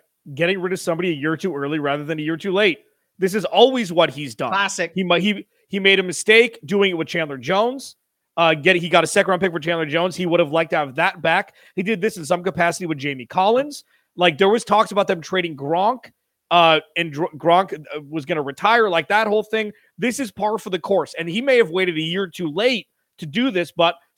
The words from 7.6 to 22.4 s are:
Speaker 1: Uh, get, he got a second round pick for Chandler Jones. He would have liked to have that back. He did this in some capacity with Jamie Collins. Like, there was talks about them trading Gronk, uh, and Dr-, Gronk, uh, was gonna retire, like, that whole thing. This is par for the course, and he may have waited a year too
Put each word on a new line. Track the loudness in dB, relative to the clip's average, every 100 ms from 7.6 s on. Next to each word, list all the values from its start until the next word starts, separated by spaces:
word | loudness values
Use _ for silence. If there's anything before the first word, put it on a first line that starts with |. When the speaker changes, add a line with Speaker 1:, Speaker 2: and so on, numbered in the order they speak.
| 0 -4 -14 -20 _ _ _ 0
Speaker 1:
Uh, | 2
get, | 4 4
he | 2 4
got | 2
a | 2
second | 2 2
round | 2
pick | 0
for | -2
Chandler | -4 -4 -2
Jones. | -2 -2 -2
He | 0
would | 2
have | 2
liked | 0 0
to | -2
have | -2 0
that | -2 0
back. | 0 0 -2 _ _ -6
He |
did | -4 -2
this | -2 -4
in | -2
some | -2
capacity | -2 0 0 0 -6
with | -6
Jamie | -6 -8 -6
Collins. | 0 2 2 0 -8 -20 _ _ 0
Like, | 0 4
there | 2
was | 2
talks | 2 2 2
about | 0 0
them | -2
trading | -4 -4 -4 -6
Gronk, | -4 0 0 -2 -8 _ _ _ 0
uh, | 4 6 4 0 -6
and | -6
Dr-, | -4 -6 -4
Gronk, | 2 4 2
uh, | -6 -12 -14 -10
was | -10 -6
gonna | -4
retire, | -4 -2 2 2 2
like, | 0 0
that | 0 2
whole | 0
thing. | -2 -4 -4 -10 _ -6
This | -4 -4
is | -6
par | -4 -4 -4
for | -4
the | -6
course, | -2 -2 -2 -6
and | -6
he | -4
may | 2 4
have | 4
waited | 2 -2 -2
a |
year | -2 -4 -4
too | -4